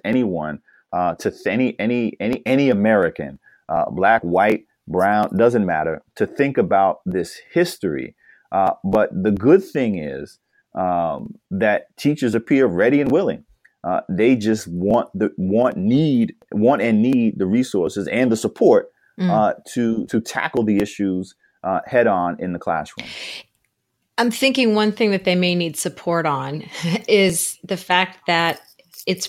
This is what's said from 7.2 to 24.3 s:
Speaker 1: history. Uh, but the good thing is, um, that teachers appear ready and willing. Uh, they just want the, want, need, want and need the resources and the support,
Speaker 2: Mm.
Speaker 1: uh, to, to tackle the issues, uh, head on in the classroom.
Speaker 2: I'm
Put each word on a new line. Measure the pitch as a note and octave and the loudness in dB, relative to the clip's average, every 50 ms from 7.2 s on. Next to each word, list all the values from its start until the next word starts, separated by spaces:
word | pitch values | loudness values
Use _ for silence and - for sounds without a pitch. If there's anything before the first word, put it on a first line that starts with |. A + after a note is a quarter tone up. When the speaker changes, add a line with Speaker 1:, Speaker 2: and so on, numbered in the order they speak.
| E2 - - - - - | -4 -6 -10 -20 -12 -4
Speaker 1:
history. | - E3+ F3 F3 - - - F2 D2 C2+ A#1+ - - _ _ _ - _ _ - | -2 0 0 -2 -4 -6 -6 -4 -4 -4 -8 -10 -14 _ _ _ -20 _ _ -4
Uh, | - G2 F#2+ F#2 - - - | -2 0 0 0 -2 -2 -4
but | F#2+ G2 G#2+ G#2 - - F#2 | 0 0 2 0 0 -2 -2
the | F#2 G#2+ | 0 0
good | G2+ F#2+ G#2 C3+ F3+ F#3+ F#3+ | 0 2 4 4 4 4 4
thing | - - C#3+ B2+ A2 G2 E2 | 0 -4 -2 -2 -2 -2 -4
is, | D2+ C#2+ C2+ C#2 C#2+ - - _ _ _ _ _ _ _ - | -6 -8 -8 -10 -12 -14 -16 _ _ _ _ _ _ _ -6
um, | - F#2 F2+ F2 E2+ E2+ D#2+ D2 C2+ C#2 - - - _ - | -4 -2 -2 0 0 -2 -2 -4 -6 -10 -14 -16 -18 _ -8
that | F#2+ G2 A2+ G#2+ G#2 - - _ _ | -4 0 2 2 2 0 -2 _ _
teachers | - - D3 D3+ - C3+ A#2 G#2+ | -4 -2 -2 0 0 0 0 0
appear | A2+ - - D3 C3+ C3 | 0 0 2 2 4 4
ready | G#2+ F2 E2+ G#2 B2 C#3+ C#3+ | 4 2 2 2 4 4 2
and | C#3+ - | 2 2
willing. | C#3 F3 G3 B2 - - - _ _ _ _ _ _ _ - | 2 0 0 0 -4 -6 -10 _ _ _ _ _ _ _ -6
Uh, | E2+ F#2 - - - | -4 -4 -4 -4 -2
they | F#2 F2 A2 B2 C3 | 0 2 4 4 4
just | A2+ G#2 A2 A2 G#2+ - F2+ | 2 2 0 0 -2 -4 -8
want | E2+ F2 F#2+ G2+ A2+ A#2+ - - | -6 -2 0 2 2 2 0 -2
the, | - F#2+ G#2+ - - | -4 -4 -4 -4 -2
want, | - F#2 F#2+ G2+ A2+ B2+ B2+ - | -2 -2 0 2 2 2 0 0
need, | - F#2 G#2+ B2+ D3 D#3+ D3+ C3 A#2+ A2+ - - _ _ - | -2 0 0 2 2 2 2 2 2 0 -2 -4 _ _ -6
want | - G#2 G#2+ B2 C#3 G#2+ | -2 2 2 2 2 2
and | G#2+ A#2 A2 G#2 | 2 2 2 2
need | A2+ B2+ C3+ B2 A2+ G#2+ - - | 4 4 2 2 2 0 0 0
the | F#2+ | -2
resources | F#2 G#2+ B2 B2+ - - F#2+ E2+ D#2+ - G2+ F#2 - | 0 2 0 0 0 0 -2 -2 -2 -2 -4 -6 -4
and | G2 A#2 B2+ B2 | 0 0 2 2
the | A2+ | 0
support, | A2 - G#2+ - - A3+ E3 A2+ G2 - - _ _ _ _ - - | 0 -2 -4 0 4 4 6 6 6 4 0 _ _ _ _ -8 -4
Speaker 2:
Mm. | F#3 F3+ | -2 0
Speaker 1:
uh, | G#2+ A2 G#2+ G2 - - - - - | 2 2 2 0 0 -4 -10 -8 -4
to, | B2+ A#2 A2+ A2+ A2 - | -2 0 0 -2 -2 -4
to | - - A2+ | -4 -4 -4
tackle | A2+ - - - - D3+ - B2 | -4 -4 -6 -6 -6 -4 -2 -2
the | A2 G#2+ G2+ G2+ | 0 0 0 0
issues, | G#2 - - - G2+ G2 F#2 F#2 F#2+ - - _ _ _ _ _ | 0 -2 -4 -4 -4 -2 -2 -4 -6 -8 -14 _ _ _ _ _
uh, | - F#2 F#2 F2 - | -6 -4 -4 -4 -4
head | - B2+ B2 A#2 | -2 2 2 2
on | A2 G2 F2+ F2 F2 E2+ - | 2 2 0 0 -2 -4 -6
in | - F2+ F2 | -6 -6 -6
the | E2+ | -6
classroom. | - F#2 E2 D#2 D2+ - - - - - - - - - - - - _ _ _ _ _ _ _ _ _ _ _ _ _ - | -4 -4 -4 -4 -4 -8 -12 -16 -16 -16 -14 -16 -14 -14 -16 -16 -18 _ _ _ _ _ _ _ _ _ _ _ _ _ -4
Speaker 2:
I'm | - A#3+ A#3+ | -2 -2 -2